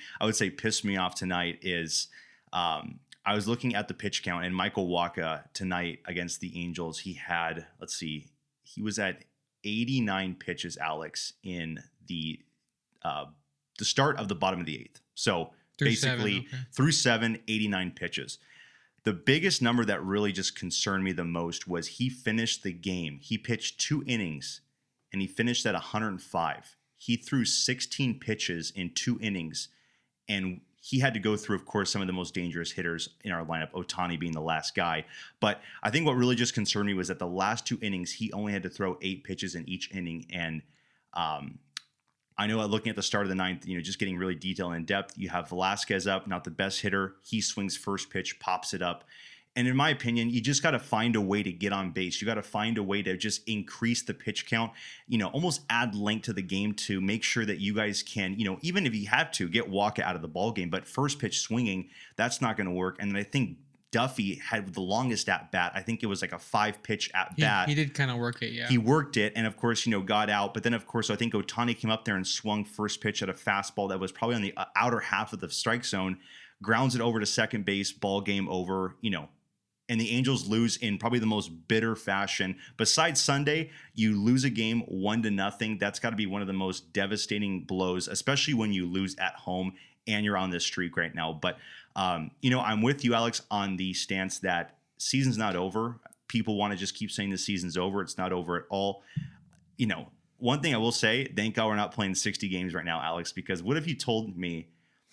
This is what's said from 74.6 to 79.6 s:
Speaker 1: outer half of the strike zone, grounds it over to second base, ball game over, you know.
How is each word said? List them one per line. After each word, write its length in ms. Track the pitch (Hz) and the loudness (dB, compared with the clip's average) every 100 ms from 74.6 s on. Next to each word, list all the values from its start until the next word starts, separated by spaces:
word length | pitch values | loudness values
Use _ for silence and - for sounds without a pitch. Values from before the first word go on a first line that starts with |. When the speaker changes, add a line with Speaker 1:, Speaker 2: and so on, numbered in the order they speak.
| 92 98 | -2 2
Speaker 1:
outer 240 | 120 117 | 2 2
half 320 | - 98 110 | 0 0 0
of 100 | 101 | -6
the 80 | 82 | -6
strike 340 | - - 120 123 | -2 2 2 2
zone, 320 | 101 92 92 - - - - | 0 0 -4 -8 -20 -20 -6
grounds 360 | 101 113 131 123 | 2 4 4 4
it 60 | |
over 180 | 117 113 | 2 2
to 60 | 104 | 2
second 380 | - 110 107 98 | 2 2 0 0
base, 260 | 98 98 | 0 0
ball 280 | - 101 98 | -2 0 0
game 280 | 98 101 98 | 2 0 0
over, 460 | 92 90 95 92 - | -2 0 0 -2 -2
you 120 | 113 | -2
know. 180 | 87 76 _ _ _ | -2 -6 _ _ _